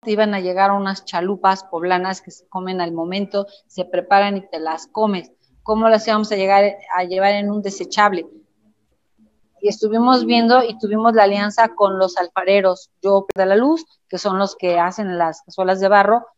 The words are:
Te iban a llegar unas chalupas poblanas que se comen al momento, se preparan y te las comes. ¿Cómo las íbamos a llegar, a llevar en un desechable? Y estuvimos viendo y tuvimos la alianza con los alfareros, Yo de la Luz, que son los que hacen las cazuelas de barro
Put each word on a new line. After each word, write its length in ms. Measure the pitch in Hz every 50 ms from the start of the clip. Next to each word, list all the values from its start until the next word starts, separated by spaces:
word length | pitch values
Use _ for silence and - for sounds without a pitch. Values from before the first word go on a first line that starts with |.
Te 80 | _ 220
iban 240 | 214 208 214 214 202
a 60 | 196
llegar 300 | 185 180 180 185 196 196
unas 360 | 202 202 196 190 190 - _
chalupas 580 | - - 175 175 190 202 185 - 190 190 190 -
poblanas 560 | - - 165 170 180 185 180 180 190 185 -
que 100 | _ -
se 160 | - _ _ _
comen 320 | - 190 185 185 185 185
al 120 | 175 170
momento, 540 | 170 165 165 170 185 196 202 196 - 202 202 202 - _ _
se 180 | _ - - 180
preparan 520 | - - 175 175 - 202 196 202 202 202
y 60 | 190 190 -
te 120 | - 160
las 260 | 160 160 160 160 -
comes. 460 | _ _ 214 220 214 202 180 165 - _ _ _ _ _ _
¿Cómo 260 | _ - 220 220 220 226
las 180 | 226 214 214
íbamos 240 | 233 214 214 214 208
a 60 | 214
llegar, 400 | 196 190 190 196 196 202 202 196 - - - -
a 100 | 180 185
llevar 280 | 175 185 185 190 196
en 180 | 202 202 202 202
un 120 | 208 208
desechable? 640 | 196 196 196 - 180 175 - 214 208 208 190 175 160 - - - _ _ _ _ _ _ _ _ _ _ _ _ _ _ _ _ _ _ _ _ _ _ _ _
Y 80 | - 208
estuvimos 560 | 202 - - 214 214 226 233 247 262 254 233
viendo 380 | 226 240 233 233 226 247 254
y 160 | 247 233 220 226
tuvimos 360 | - 202 208 220 220 233 226
la 100 | 226 202
alianza 500 | 196 202 202 202 208 202 - 226 226 226
con 240 | - 208 196 190 190
los 180 | 190 185 180
alfareros, 760 | 190 180 170 _ 190 185 185 196 202 190 190 180 180 - _ _ _
Yo 240 | - 196 196 196 196 - -
de 120 | - 190
la 100 | 190 196
Luz, 280 | 214 247 285 320 320 320 _ _ _ _ _
que 100 | - 180
son 200 | - 208 185 190
los 160 | 202 196 -
que 240 | - - 180 175 170
hacen 400 | 170 180 185 - 214 196 180 175
las 240 | 170 165 156 -
cazuelas 380 | _ _ - - 190 185 190 190
de 80 | 190 190
barro 380 | 208 202 196 202 220 240 233 - _